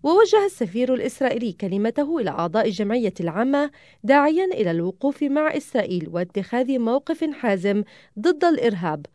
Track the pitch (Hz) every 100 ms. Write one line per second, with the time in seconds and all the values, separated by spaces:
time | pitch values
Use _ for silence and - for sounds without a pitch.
0 | 285 370 427 427 403 - 202 208 254 254
1 | 254 - 269 220 233 170 196 196 220 233
2 | 294 330 190 143 170 208 220 185 202 240
3 | 220 - 170 170 254 285 285 _ - _
4 | 214 277 285 320 370 370 185 165 175 190
5 | 277 277 285 285 311 294 - 247 185 180
6 | 160 165 180 - 185 240 254 262 226 262
7 | - 330 320 285 240 196 196 202 208 -
8 | _ - 226 302 349 311 233 196 175 151
9 | 147